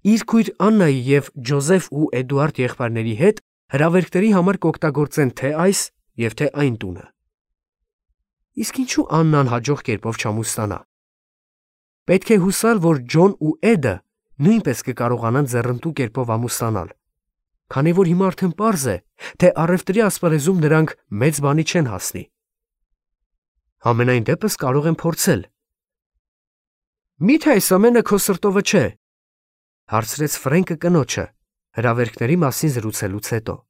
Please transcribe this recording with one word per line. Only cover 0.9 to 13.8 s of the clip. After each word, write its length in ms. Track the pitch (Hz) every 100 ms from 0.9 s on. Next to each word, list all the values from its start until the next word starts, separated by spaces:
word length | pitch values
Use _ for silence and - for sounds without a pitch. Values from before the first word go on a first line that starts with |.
| 135
և 300 | 123 143 139 -
Ջոզեֆ 500 | 120 143 139 190 -
ու 180 | 139 151
Էդուարդ 520 | 123 127 139 156 -
եղբայրների 540 | 123 - 120 113 113 107
հետ 260 | 175 214 _ _ _
հրավերքների 600 | 135 160 175 165 180 214
համար 260 | 196 175 196
կօգտագործեն 720 | 165 156 160 147 147 - 139
թե 180 | - 131
այս 260 | 151 180 196 - _ _ -
և 140 | 113
թե 120 | 110 147
այն 260 | 147 143 117
տունը։ 280 | 98 85 - _ _ _ _ _ _ _ _ _ _ _ _ _ _ -
Իսկ 220 | 226 -
ինչու 260 | 254 - -
Աննան 400 | 156 160 151 135
հաջող 320 | 120 117 143
կերպով 380 | - 104 113 113
չամուսնանա։ 600 | 117 110 110 - 107 95 - _ _ _ _ _ _ _ _ _ _ _ -
Պետք 200 | 185 -
է 80 | 220
հուսալ, 420 | 180 190 220 226
որ 180 | 165 156
Ջոն 300 | 120 156 190 196
ու 160 | 151 -
Էդը 340 | 208 220